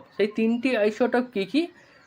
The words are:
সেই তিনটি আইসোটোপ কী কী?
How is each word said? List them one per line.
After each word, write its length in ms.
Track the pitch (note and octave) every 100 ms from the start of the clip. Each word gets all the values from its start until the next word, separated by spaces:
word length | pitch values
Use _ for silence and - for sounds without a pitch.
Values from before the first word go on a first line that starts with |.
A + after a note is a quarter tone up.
| - -
সেই 100 | G#3
তিনটি 500 | A3 A3+ A#3+ C4+ A#3
আইসোটোপ 480 | G#3 G#3+ B3 B3 B3+
কী 100 | G3+
কী? 220 | F#3+ C#4+ E4+ - - -